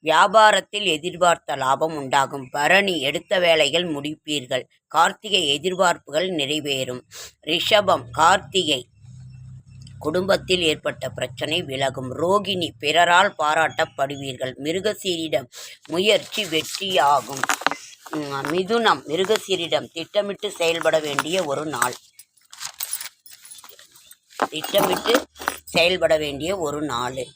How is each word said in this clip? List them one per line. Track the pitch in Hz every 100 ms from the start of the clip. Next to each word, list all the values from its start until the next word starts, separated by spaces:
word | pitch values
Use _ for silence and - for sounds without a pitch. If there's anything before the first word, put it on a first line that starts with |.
வியாபாரத்தில் | 156 156 196 214 214 196 - 208 196 156
எதிர்பார்த்த | 165 170 175 165 - 139
லாபம் | 131 135 156 156
உண்டாகும். | 135 139 135 139 127
பரணி, | 143 151 185 202 170
எடுத்த | 131 160 - 196
வேலைகள் | 175 160 147 156 180
முடிப்பீர்கள். | 143 143 151 - 147 127 127 - _ _
கார்த்திகை, | 151 175 185 214 190 151
எதிர்பார்ப்புகள் | 143 170 180 185 160 - 147 185
நிறைவேறும். | 170 139 151 143 135 127 123 _ - - _ -
ரிஷபம், | 165 - 214 190 165 120
கார்த்திகை, | 120 160 196 - 190 156 135 - _ - - - - - - - - - -
குடும்பத்தில் | 151 165 190 180 135 180
ஏற்பட்ட | 165 151 160 139 131
பிரச்சனை | 104 127 131 147 165
விலகும். | 156 131 135 131 127
ரோகிணி, | 123 165 202 190 185 160 -
பிறரால் | 147 156 175 175 202 190
பாராட்டப்படுவீர்கள். | 151 156 156 - 156 - 139 143 139 127 131 127
மிருகசீரிடம் | 143 180 202 208 190 170 160 151 127 - - - -
முயற்சி | 165 208 196 - -
வெற்றியாகும். | 190 156 147 - 196 185 143 143 113 135 - - - - - - -
உம், | 156 147 139 139
மிதுனம், | 170 185 233 214 156 -
மிருகசீரிடம் | 156 190 214 - 180 165 147 123
திட்டமிட்டு | 165 160 208 202 190 208
செயல்பட | - 165 165 160 156
வேண்டிய | 151 139 151 185
ஒரு | 160 139 156
நாள். | 131 127 120 _ _ - _ _ - - - - - - _ _ - - - - - - _ _ - _ - -
திட்டமிட்டு | 151 - 196 180 185 214 240 - - - - -
செயல்பட | - 170 185 160 160
வேண்டிய | 151 139 160 196
ஒரு | 151 143
நாள். | 151 120 123 131 123